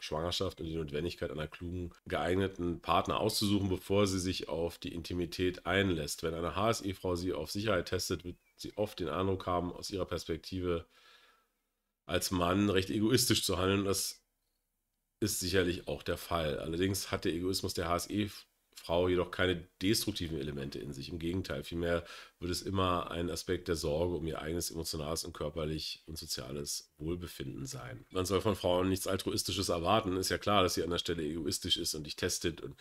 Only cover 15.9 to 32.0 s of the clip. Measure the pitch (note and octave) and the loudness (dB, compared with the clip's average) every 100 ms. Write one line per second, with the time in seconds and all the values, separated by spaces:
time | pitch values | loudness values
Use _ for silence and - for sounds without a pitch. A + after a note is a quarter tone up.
15.9 | D2 - E2+ - E2+ D#2 C#2 D2+ E2 F#2+ | -6 -4 -4 -2 0 0 -2 -2 0 2
16.9 | G2 - G2 G2+ E2 F2+ F#2 F#2+ - E2+ | 0 -2 -2 0 0 0 -2 -2 -2 0
17.9 | F2 - G2+ G#2 - - _ _ - - | 0 0 -2 -2 -6 -20 _ _ -12 0
18.9 | E2+ F2+ F2+ F2 - F#2 F2 E2+ - F#2+ | 4 4 4 2 2 2 2 -4 -2 2
19.9 | A2+ - - E2 D#2 C#2+ C#2 C#2 - - | 2 0 -2 -4 -4 -4 -6 -6 -8 -8
20.9 | C2+ C2+ F2 E2 F#2 F2 C#2+ D2+ E2+ E2+ | -8 -8 -6 -2 -2 -2 -4 -4 -2 2
21.9 | E2+ - - - - F2 F2 - F#2+ F#2 | 2 0 -12 -18 -8 -4 -4 -2 2 4
22.9 | F2 - E2+ F2 E2 - F2 - E2 D#2+ | 4 2 -2 -2 -2 -2 -2 0 0 2
23.9 | D2+ F2 E2+ D#2+ D2+ D#2 F2 E2 E2 D#2+ | 2 2 0 -2 -4 -4 -2 -4 -4 -4
24.9 | E2 D2 E2 E2 - D2+ D#2 D#2 D#2 - | -4 -4 -4 -6 -6 -6 -2 -2 -2 -6
25.9 | - - D#2+ D#2+ - B1+ C#2+ C#2+ - - | -10 -12 -12 -8 -8 -6 -6 -6 -6 -10
26.9 | - D#2 F2+ E2+ - - - - C3 A#2+ | -8 -4 -4 -6 -8 -8 -8 -8 -10 -10
27.9 | A#2 - F#2 F#2 F#2+ A2 G2 F#2 F2+ F#2 | -14 -6 -2 2 4 4 2 4 4 4
28.9 | F#2+ - F#2+ - G#2 - - F#2 F2 E2 | 2 2 0 0 -2 0 0 0 2 4
29.9 | A2 G2 F#2 F#2 F2+ - G#2 F2+ - E2 | 4 4 0 0 0 4 4 4 4 0
30.9 | E2+ - E2 D2+ E2 D#2 G2 F2+ E2 E2+ | 0 0 -2 -2 -2 -2 -2 0 0 0
31.9 | D#2 | -4